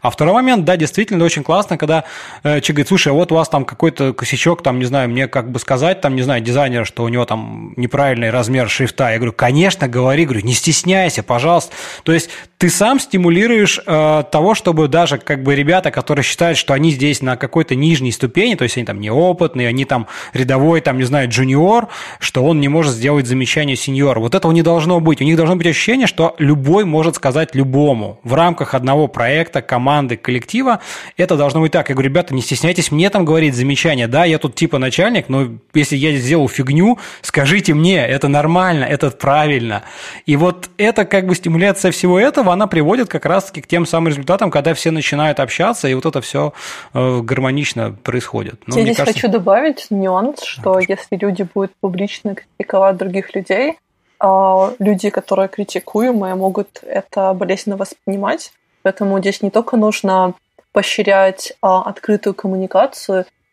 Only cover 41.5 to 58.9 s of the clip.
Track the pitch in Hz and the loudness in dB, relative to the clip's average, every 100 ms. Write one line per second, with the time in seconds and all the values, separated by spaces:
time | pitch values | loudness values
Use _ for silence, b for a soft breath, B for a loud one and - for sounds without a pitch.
41.5 | 165 196 196 185 - 180 180 262 294 196 | 2 2 2 0 2 2 4 4 2 2
42.5 | 180 208 165 151 247 226 151 151 190 - | 2 0 2 2 2 0 -4 0 -2 -2
43.5 | - - 170 165 165 165 143 139 196 202 | -16 -2 -2 0 0 0 -2 -2 0 2
44.5 | 147 143 151 165 160 139 147 151 143 131 | 0 0 -2 -2 -2 -2 0 0 0 -2
45.5 | - 190 226 139 131 160 139 - 143 147 | 0 -2 0 -2 -2 -2 -4 -4 -4 -4
46.5 | B B B B 135 127 123 113 131 131 | B B B B -2 0 0 -2 -2 0
47.5 | 139 143 117 110 104 - 123 - 113 98 | -2 -4 -4 -6 -6 -6 -6 -4 -8 -8
48.5 | - - 127 220 233 143 220 226 226 185 | -12 -4 0 0 0 0 0 0 0 2
49.5 | 202 311 277 - 202 190 185 233 294 - | 2 2 -4 -4 -2 0 0 -2 -6 -12
50.5 | - 190 185 185 190 - 190 202 190 185 | -6 0 0 0 -4 -6 -4 -2 -2 -4
51.5 | 196 196 _ 196 180 202 - 208 196 _ | -4 -6 _ -6 -4 -6 -6 -8 -10 _
52.5 | _ - 196 190 185 190 190 - 196 180 | _ -2 2 2 2 -4 -6 -6 -8 -2
53.5 | 190 285 320 _ _ _ _ 196 190 190 | -2 -2 -6 _ _ _ _ 2 4 4
54.5 | 190 190 240 202 196 208 196 - 190 190 | 4 2 0 0 2 0 -4 -2 -2 -2
55.5 | - 202 190 - 208 247 233 190 185 190 | -4 -6 -6 -4 -2 0 0 -2 -2 -2
56.5 | 190 202 - - 196 - - 190 185 185 | -2 -6 -12 -8 -8 -4 -2 -2 -2 -2
57.5 | 190 214 196 190 - - 196 196 320 - | -4 -4 -6 -8 -8 -8 -4 -4 -6 -10
58.5 | _ _ _ 190 | _ _ _ -4